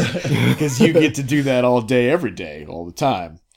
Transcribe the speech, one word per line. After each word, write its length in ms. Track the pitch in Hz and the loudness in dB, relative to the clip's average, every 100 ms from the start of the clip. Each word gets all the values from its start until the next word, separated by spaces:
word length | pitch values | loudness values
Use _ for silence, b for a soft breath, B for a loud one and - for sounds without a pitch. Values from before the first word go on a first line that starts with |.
| - 180 - 139 120 127 | 0 -4 -4 0 0 0
'Cause 220 | 151 127 | -2 4
you 140 | - | 4
get 220 | 165 156 139 | 6 2 0
to 80 | |
do 200 | 127 147 | -2 0
that 200 | 139 127 123 | 2 2 2
all 160 | 123 | 2
day, 280 | 110 127 120 | 2 2 2
every 220 | 170 123 | 0 -2
day, 340 | 90 82 76 76 | -6 -12 -12 -14
all 180 | 85 87 | -12 -14
the 60 | |
time, 460 | - 139 101 82 80 _ | -4 -2 -2 -6 -14 _